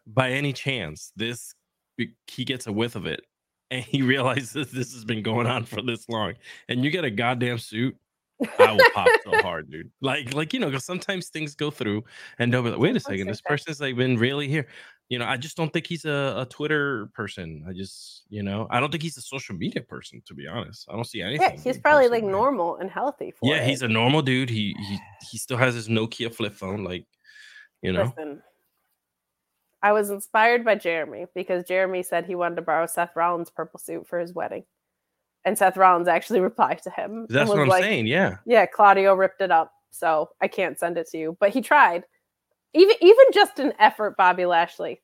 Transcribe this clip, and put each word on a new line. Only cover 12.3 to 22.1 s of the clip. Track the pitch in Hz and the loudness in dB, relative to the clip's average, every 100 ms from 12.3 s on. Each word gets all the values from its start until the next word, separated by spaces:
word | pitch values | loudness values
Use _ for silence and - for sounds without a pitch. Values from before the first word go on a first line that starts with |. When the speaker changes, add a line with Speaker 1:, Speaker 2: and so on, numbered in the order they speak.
| - | -2
Speaker 1:
and | 120 | 0
they'll | 127 | 2
be | 117 | 0
like, | 98 | 2
"Wait | 156 254 | 2 2
a | |
Speaker 2:
Sometimes | - 95 | -4 -6
Speaker 1:
second, | 98 | -6
this | 107 | -6
Speaker 2:
things | |
happen. | - 147 | -4 -4
Speaker 1:
person's, | - 143 | -6 -8
like, | 139 120 | -6 -2
been | 127 120 | 0 2
really | 123 143 139 | 0 -2 -4
here." | 156 131 - - _ - | -4 -6 -12 -20 _ -10
You | 123 | -6
know, | 117 | -4
I | 127 | -6
just | 156 - | -6 -6
don't | 160 | -4
think | 170 - | -4 -6
he's | 165 | -8
a, | 156 143 135 104 | -4 -2 -2 -4
a | 127 | -8
Twitter | - 151 151 143 117 107 | -6 -2 -2 -2 -4 -8
person. | - 101 - 82 76 82 | -10 -10 -10 -12 -12 -14
I | |
just, | 92 95 - - - - | -12 -12 -14 -20 -20 -14
you | 107 | -8
know, | 98 101 110 | -6 -6 -4
I | 120 | -2
don't | 143 | -2
think | 160 | -4
he's | 160 131 | -8 -12
a | |
social | - 135 - 90 | -14 -12 -12 -10
media | 143 - | -8 -8
person, | 117 69 - 60 - | -10 -16 -18 -20 -20
to | |
be | 69 69 | -16 -12
honest. | 107 - - - | -10 -12 -16 -14
I | |
don't | 107 | -10
see | 117 107 90 147 | -10 -8 -6 -2
Speaker 2:
Yeah, | 381 | -2
Speaker 1:
anything | - | -2
Speaker 2:
he's | 254 254 | -8 -2
Speaker 1:
being | |
Speaker 2:
probably, | 294 294 | 4 4
Speaker 1:
posted | |
Speaker 2:
like, | 247 | 4